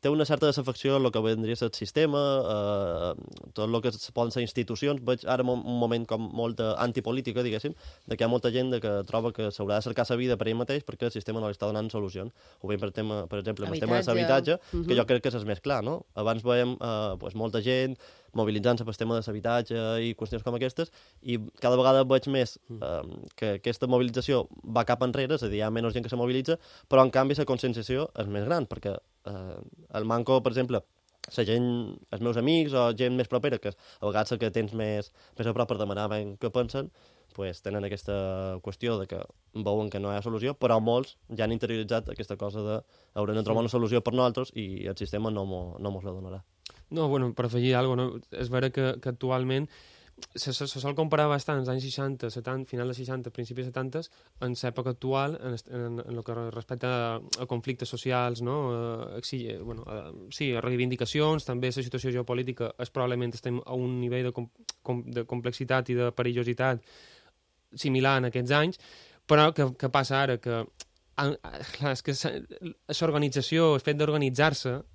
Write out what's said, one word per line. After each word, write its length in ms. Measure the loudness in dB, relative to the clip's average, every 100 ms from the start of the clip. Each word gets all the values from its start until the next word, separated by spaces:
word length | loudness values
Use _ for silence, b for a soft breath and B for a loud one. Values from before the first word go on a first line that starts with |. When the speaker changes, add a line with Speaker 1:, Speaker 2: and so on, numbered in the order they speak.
Speaker 1:
té 80 | 2
una 160 | 2
certa 220 | 4 4 4
desafecció 500 | 4 -2 -2 2 4
en 80 | 4
el 40 |
que 80 | 4
vendria 340 | 2 2 0
a 20 | 0
ser 100 | -2
el 80 |
sistema, 460 | -4 -4 2 2 4 2 2 2
eh, 1040 | 0 0 0 0 0 -2 -4 -10 -16 -14
tot 120 | -4 0
el 120 | 2
que 60 | 0
s-, 220 | -4 -8
poden 160 | -2 0
ser 120 | 0
institucions. 560 | -2 -2 -2 0 0 0
Veig 200 | 0 -2 0
ara 160 | 0
mo-, 160 | 2 0
un 200 | 0 0
moment 260 | 2 2 0
com 160 | -2 -2
molta 440 | -2 -2 0 -2 0
antipolítica, 640 | 0 0 -2 -2 -2 -2
diguéssim, 320 | 0 -2 -4 -8 b b -8
de 100 | 0
que 60 |
hi 40 | 2
ha 20 |
molta 220 | 4 2
gent 160 | 2 0
de 80 | 0
que 120 | 0 -2 0
troba 240 | 0 0
que 160 | -2 -4
s'haurà 240 | -2 0 0
de 20 |
cercar 240 | 0 -2 0
sa 80 |
vida 220 | 0 2 0
per 80 | 0
ell 20 |
mateix 300 | 0 0 -2 -4
perquè 200 | -4 -4
el 40 |
sistema 300 | -4 -6 -4
no 80 | -4
li 60 | -2
està 100 | -2
donant 240 | -2 -2
solucions. 400 | -4 -6 -6 -10 -12 b b
Ho 60 | -4
veiem 80 | -2
per 120 | -2
tema, 340 | -4 -2 -2 -4
per 140 | -6
exemple, 260 | -4 -4 -4
amb 80 |
el 60 | -2
tema 180 | 2 2
de 80 | 4
Speaker 2:
Habitatge. 460 | 2 6 4 4
Speaker 1:
l'habitatge, 160 | 0 0
que 240 | -4 2
Speaker 2:
Mhm. 60 | 2
Speaker 1:
jo 60 | 4
crec 140 | 4
que 60 | 2
és 40 |
el 120 | -2 -4
més 140 | -4
clar, 220 | 0 -2
no? 240 | 0 -4 -8
Abans 300 | -2 0 0
veiem, 320 | 4 4 4 0
eh, 360 | -2 -2 -2 -4
pues, 160 | -6
molta 260 | -4 -2 0
gent 380 | 2 2 2 -2 b b b
mobilitzant-se 500 | 0 2 4 4 2
pel 100 | 0 -4
tema 220 | 0 0
de 40 | -2
l'habitatge 480 | -4 0 0 0 -2 0 0
i 100 | -2
qüestions 300 | -4 -6 -4
com 100 | -4
aquestes, 380 | -2 -2 -2 -6 b b b
i 160 | -4 -4 -4 -2
cada 180 | 2 6
vegada 280 | 8 8
veig 240 | 6 4 4
més, 320 | 2 0 -2 _
Speaker 2:
Mm. 140 | -8
Speaker 1:
eh, 420 | -4 -4 -6 -12 -16
que 160 | -4 -2
aquesta 320 | 0 -2 -2 4
mobilització 580 | 4 4 0 0 0 0 -8
va 220 | -2 0
cap 180 | 2 2
enrere, 320 | 2 0 0
és 80 | 0
a 60 | 0
dir, 80 | 0
hi 60 |
ha 80 | 0
menys 220 | 0 0
gent 120 | -2
que 60 | -4
se 40 | -2
mobilitza, 400 | 0 0 0 -2 B B B
però 140 | 8
en 80 | 8
canvi 240 | 6 2
la 100 | 2 0
conscienciació 640 | 0 0 -2 -2 -2 -2
és 140 | -4 -4
més 160 | -2
gran, 220 | 0 0 -2
perquè, 280 | -4 -6 -6 _ _
eh, 320 | -12 -10 -10 -12 -14 -20 -8
el 100 | -4
manco, 380 | 0 0 4 4
per 100 | 4
exemple, 300 | 2 2 0 -4 _ _ _ -10 -2
la 80 |
gent, 540 | 2 2 2 0 -4 -10 -10
els 100 | -4
meus 160 | -2 2
amics 360 | 4 4 4
o 180 | 4 4
gent 200 | 4 0 2
més 120 | 0
propera, 300 | 0 0 -2
que 100 | -4
a 380 | -8 -18 -6 -2
vegades 320 | 0 0 0
que 120 | 0
tens 220 | 0 -2
més, 360 | -2 -2 -2 -6 b b -4
més 100 | -2
a 60 |
prop 120 | 0 0
per 100 | 0
demanar 300 | -2 -2 -2
ben 300 | -2 -6 -4
què 120 | -2
pensen, 380 | 0 0 -2 -8 b b b b
pues, 260 | -8 -6 -6
tenen 220 | -6 -4
aquesta 760 | -4 -6 -4 -2 -2 -4 -4 -6
qüestió 360 | -8 -4 -2 -2
de 80 | -2
que 160 | -8 -10 -16 _
veuen 360 | -6 0 0 0
que 80 | -4
no 100 | -2
hi 40 | -2
ha 60 |
solució, 320 | -4 -2 -4 0
però 220 | 4 4
molts 360 | 6 2 2 -10 _
ja 100 | -2
han 80 | 0
interioritzat 560 | 0 -2 -2 0 -2 -2
aquesta 260 | -10 -8 -6
cosa 240 | -6 -4
de 200 | -4 -4 -6 b b
"haurem 220 | -2 0 0
de 60 |
trobar 180 | 2 2
Speaker 3:
Sí. 40 |
Speaker 1:
una 40 | 4
solució 320 | 2 4 4
per 120 | 4
nosaltres 360 | 4 4 2 -4
i 320 | -6 -8 -6 -6
el 100 | -6
sistema 340 | -4 -2 0
no 140 | 0
mo-, 320 | -2 -4 -6 -6
no 120 | -6
mos 140 | -4
la 60 | -8
donarà". 300 | -10 -10 -12 -16 _ -20 B -8
Speaker 3:
No, 160 | 0 2
bueno, 260 | 4 2
per 100 | 0 0
afegir 280 | 2 4 4
alguna 300 | 4 2 0
cosa, 100 | -4 -12
no? 60 | -8
És 100 | -2
vera 220 | 0 0
que, 240 | 0 0 0
que 100 | -6
actualment 580 | -4 -2 0 0 -2 -2 b b b b -20 -16
se, 180 | -8 -6
se, 140 | -4 -6
se 140 | -4
sol 140 | -4 -2
comparar 320 | 2 4 4
bastant 320 | 2 0 -2
els 80 | 0
anys 160 | -2
seixanta, 440 | -4 -4 -4 -4 -6
setanta, 360 | -6 -6 -6 -6
final 200 | -6 -4
dels 80 | -6
seixanta, 340 | -6 -6 -6
principis 360 | -8 -8 -6 -6
setantes, 440 | -4 -4 -6 -8 b b -8
en 140 | -4
l'època 360 | -2 -4 -2 -4
actual, 480 | -4 0 0 0 -2
en 120 | -6
est-, 140 | -8 -8
en, 320 | -8 -6 -6
en 160 | -6 -8
lo 60 |
que 80 | -6 -6 -6
respecta 640 | -8 -8 -4 -2 0 0 -4
a, 40 | -6 -6
a 60 | -4
conflictes 420 | -4 -4 -6 -6
socials, 520 | -6 -2 0 0 -2
no? 300 | -4 -2 -2
A 460 | -4 -4 -6 -8 -10
exi-, 280 | -8 -8 -8
eh, 80 | -8
bueno, 260 | -10 -10 -10
a, 240 | -12 -12 -16 -16
sí, 240 | -6 -2 0
a 40 |
reivindicacions, 840 | 0 0 0 -2 -2 2 2 2
també 240 | -2 -2 -2
la 40 | -2
situació 280 | -6 -4 -2
geopolítica 600 | -2 -2 -2 -2 -4 -6 -6
és, 120 | -6
probablement 420 | -2 0 0 -2
estem 260 | -4 -4 -4
a 100 | -4
un 260 | -4 -2 -2
nivell 240 | -2 -2
de 80 | -2
com-, 180 | -4 -8 _ -14 -12
com-, 220 | -6 -6
de 200 | -4 -6 -4
complexitat 640 | -4 -4 -6 0 0 2
i 40 |
de 160 | 0 0
perillositat 720 | 0 0 0 0 2 2 0 b b b b b _ _ _ _
similar 440 | -4 0 4 4 4
en 100 | 2
aquests 200 | 0 4
anys, 260 | 4 4 0 B B B B _
però 220 | 8 8
què, 140 | 6 0 2
què 140 | 2
passa 300 | 2 2 2
ara? 160 | 2 0
Que, 220 | 0 -2 -4 _ -20 _ _ -2
ah, 100 | -2 -2 -8 -12 -12 -4
clar, 160 | -2
és 100 | -2
que 120 | -4 -2
s'ha-, 220 | -2 -4 -10 -12 -12 -14 -8
l'organització, 840 | 0 2 2 2 0 0 4 6 4
el 80 |
fet 140 | 2 2
d'organitzar-se 800 | 2 2 2 4 4 4 -4 -4 -8